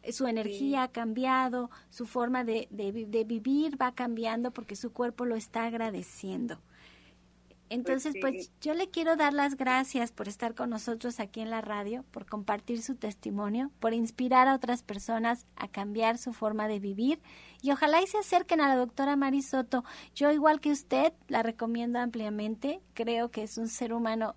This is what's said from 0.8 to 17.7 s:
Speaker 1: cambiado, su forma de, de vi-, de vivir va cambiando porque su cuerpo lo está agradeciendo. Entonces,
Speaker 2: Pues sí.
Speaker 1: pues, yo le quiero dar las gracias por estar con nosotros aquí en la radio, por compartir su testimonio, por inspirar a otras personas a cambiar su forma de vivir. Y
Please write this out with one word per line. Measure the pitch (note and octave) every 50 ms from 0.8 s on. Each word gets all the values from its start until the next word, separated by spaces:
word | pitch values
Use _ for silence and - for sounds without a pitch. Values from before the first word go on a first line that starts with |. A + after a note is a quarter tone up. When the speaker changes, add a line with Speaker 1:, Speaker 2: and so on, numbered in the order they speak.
| B3+ B3+
Speaker 1:
cambiado, | - A#3 A#3 A3+ A3 A#3+ B3+ C4 C4 C4 C4 B3+ A#3+ B3 B3 A#3+ - - - _
su | - - B3
forma | A3 - B3+ A#3+ A#3+ B3+ B3+ B3
de, | A3+ A3 A3+ - -
de | - G3+ G#3 G3
vi-, | G3+ A#3 A3
de | G#3 G#3 A3+ A3+
vivir | A3 A#3 A3+ G#3+ C4 C4+ D4 D4+ D#4+ D4 C4+
va | C4 B3+ B3
cambiando | - B3+ A#3+ A#3 A3+ A3+ A3+ A3+ A#3 A#3+ B3
porque | A#3+ - A#3+ - G#3
su | G3 - A#3+
cuerpo | A#3 - A#3+ B3 B3 - B3
lo | B3 A3+
está | A3 A3 - - A3+ A3+
agradeciendo. | A#3 A3+ A#3 A3+ A3+ G#3 F3+ F3+ - - - - F#3+ F#3+ F#3 A#3+ A#3 D#3+ D#3 _ _ - - - - - - - - - _ _ _ _ _ _ _ - _ _ _
Entonces, | A3 A#3+ B3 C4+ C4 C4+ C4 D#4 C#4 -
Speaker 2:
Pues | - C4+
sí. | C4+ - - -
Speaker 1:
pues, | _ _
yo | - D4+ D4+
le | E4+ F#4+ F#4+
quiero | - E4+ E4 E4 E4
dar | D#4 D#4 C#4+
las | C#4+ C#4+ C#4+ C#4+ C#4
gracias | C4+ C4+ B3+ B3+ C4 C4 C4 - C4 A#3 A3+
por | - - G#3
estar | F#3+ G#3 - - A3+ A3+
con | - B3+ A#3+
nosotros | A#3 A3 - - A3+ A3+ - B3 A#3 -
aquí | G#3+ G3 - A3+
en | A3 A3
la | A3+ A3+
radio, | G#3+ G3+ G#3 G#3 G3+ G3+ A3+ B3+ C4+ _
por | - - G3+
compartir | - - G#3+ G3+ - G#3 G#3+ - - A#3+ A#3
su | A3+ - C4
testimonio, | A#3+ - G#3+ G3+ _ - A3 G3+ G3+ G#3 G3+ G#3 A#3+ C4 C#4+ - _
por | - A3+ A3+
inspirar | A#3 A3+ A3+ - - B3+ B3 B3+ B3+ B3+ C4+
a | C4+
otras | B3+ B3+ A#3 B3 A#3+
personas | - - G#3 G3+ - - A#3 A3+ A3+ A#3 A#3+ A#3+ - _ _
a | - - G3+
cambiar | - G3+ G3 G#3 G#3 A3 A3+ A3 A#3 A#3+
su | - B3+
forma | A3+ - A3+ G#3+ G#3+ G#3+ G#3+
de | G#3+ G#3+ G#3
vivir. | G3 G3+ G3 G3 A3+ C4 D#4+ D#4+ - - - - - - - -
Y | - C4+